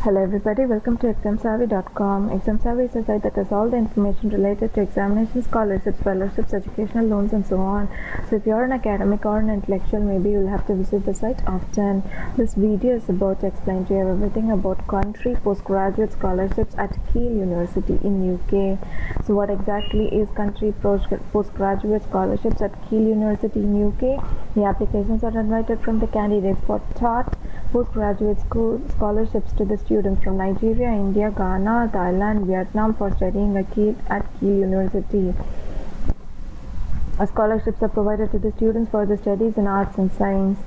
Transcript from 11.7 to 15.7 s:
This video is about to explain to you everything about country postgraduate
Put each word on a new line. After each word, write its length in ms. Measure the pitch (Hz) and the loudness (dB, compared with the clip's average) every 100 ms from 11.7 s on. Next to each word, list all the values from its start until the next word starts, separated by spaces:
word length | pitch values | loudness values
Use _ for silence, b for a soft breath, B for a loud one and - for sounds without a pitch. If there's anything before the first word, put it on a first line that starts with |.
| - 202 196 196 B B - | -2 0 0 -2 B B 0
This 160 | 226 | 0
video 440 | - 208 202 240 240 | 2 2 2 0 0
is 120 | 220 | 0
about 320 | 185 196 196 | 0 0 0
to 60 | 196 | -2
explain 400 | - - 185 185 | -2 -2 -2 0
to 80 | |
you 60 | 196 190 | 0 2
everything 440 | 185 202 220 226 | 2 0 0 0
about 360 | 208 190 185 - | 2 0 -2 -2
country 480 | 196 196 214 247 240 | -2 -2 -2 -2 0
postgraduate 760 | 208 196 - | 0 -2 -2